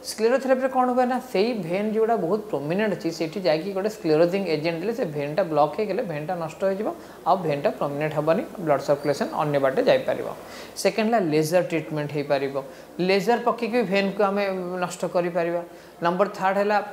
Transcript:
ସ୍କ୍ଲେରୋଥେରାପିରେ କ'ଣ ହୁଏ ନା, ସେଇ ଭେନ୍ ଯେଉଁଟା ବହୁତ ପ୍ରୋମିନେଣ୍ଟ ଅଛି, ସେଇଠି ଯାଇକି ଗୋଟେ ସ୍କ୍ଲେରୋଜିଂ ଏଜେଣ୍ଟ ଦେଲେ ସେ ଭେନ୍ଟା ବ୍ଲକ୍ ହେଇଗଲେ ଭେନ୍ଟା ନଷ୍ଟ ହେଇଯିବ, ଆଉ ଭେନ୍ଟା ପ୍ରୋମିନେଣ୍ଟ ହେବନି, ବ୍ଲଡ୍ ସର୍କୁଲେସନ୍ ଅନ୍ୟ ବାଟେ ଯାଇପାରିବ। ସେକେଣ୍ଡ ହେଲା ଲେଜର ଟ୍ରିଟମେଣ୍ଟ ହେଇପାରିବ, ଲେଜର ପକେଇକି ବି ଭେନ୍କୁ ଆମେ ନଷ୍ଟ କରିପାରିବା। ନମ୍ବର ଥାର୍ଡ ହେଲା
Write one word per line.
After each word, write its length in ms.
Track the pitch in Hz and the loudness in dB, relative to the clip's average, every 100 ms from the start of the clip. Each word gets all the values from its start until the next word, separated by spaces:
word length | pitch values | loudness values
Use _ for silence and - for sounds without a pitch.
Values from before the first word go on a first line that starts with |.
ସ୍କ୍ଲେରୋଥେରାପିରେ 640 | - - 220 262 262 254 262 | -10 0 2 2 2 2 2
କ'ଣ 200 | 262 254 | 2 2
ହୁଏ 140 | 247 | 2
ନା, 140 | 247 254 - | 2 0 -2
ସେଇ 200 | 185 220 233 160 | 0 2 0 -2
ଭେନ୍ 220 | 185 214 | -2 0
ଯେଉଁଟା 240 | 214 220 226 | 0 2 2
ବହୁତ 240 | 165 214 214 | 0 -2 -2
ପ୍ରୋମିନେଣ୍ଟ 440 | 143 147 180 214 | -4 -2 0 0
ଅଛି, 160 | 165 165 | 0 -4
ସେଇଠି 300 | 160 160 202 | -2 -4 0
ଯାଇକି 320 | 180 156 185 | 2 2 0
ଗୋଟେ 160 | 190 208 | -4 -4
ସ୍କ୍ଲେରୋଜିଂ 540 | - 165 151 175 196 185 | -2 2 4 4 2 0
ଏଜେଣ୍ଟ 320 | 156 165 165 | 0 0 -2
ଦେଲେ 140 | 196 | -4
ସେ 100 | 233 | -2
ଭେନ୍ଟା 380 | 196 147 143 151 | -4 -4 -2 -2
ବ୍ଲକ୍ 320 | 175 156 151 185 | 0 2 2 0
ହେଇଗଲେ 220 | 208 190 | -2 -2
ଭେନ୍ଟା 320 | 220 147 151 | -2 -6 -4
ନଷ୍ଟ 260 | 180 160 - | -4 -6 -2
ହେଇଯିବ, 240 | 196 196 247 349 - - - | -2 0 -4 -6 -14 -6 0
ଆଉ 100 | 185 | 2
ଭେନ୍ଟା 340 | 165 143 143 | 2 0 -2
ପ୍ରୋମିନେଣ୍ଟ 440 | - 151 143 151 | -2 -4 -2 -2
ହେବନି, 280 | 151 156 180 - - | 0 2 2 0 -6
ବ୍ଲଡ୍ 220 | 160 139 | 2 2
ସର୍କୁଲେସନ୍ 480 | - 143 147 139 - | 2 0 2 0 -2
ଅନ୍ୟ 240 | - 151 143 | 0 0 2
ବାଟେ 240 | 135 156 | 2 4
ଯାଇପାରିବ। 460 | - 131 127 127 113 - - - - - | 4 4 2 -4 -4 -10 -14 -16 -14 -2
ସେକେଣ୍ଡ 300 | 196 196 220 | -2 0 2
ହେଲା 120 | 233 | 2
ଲେଜର 440 | 170 151 156 180 | 2 2 4 2
ଟ୍ରିଟମେଣ୍ଟ 480 | 175 165 156 151 147 | 2 -4 -4 -6 -4
ହେଇପାରିବ, 420 | 151 143 139 135 139 131 - - - | -4 0 0 0 -4 -8 -16 -16 -4
ଲେଜର 380 | 180 196 185 240 | 2 2 2 2
ପକେଇକି 340 | 240 226 220 240 | 2 -2 0 0
ବି 60 | |
ଭେନ୍କୁ 400 | 190 196 196 190 | 2 2 0 2
ଆମେ 220 | 202 202 196 190 180 180 | 2 2 -2 -2 -4 -4
ନଷ୍ଟ 240 | 175 - 180 | -4 -4 -2
କରିପାରିବା। 480 | 185 175 185 170 170 175 - - - | 0 0 -2 -2 -2 -6 -16 -20 -2
ନମ୍ବର 260 | 170 180 196 | -2 2 0
ଥାର୍ଡ 280 | - 190 196 | 2 0 2
ହେଲା 200 | 208 208 196 | 2 0 0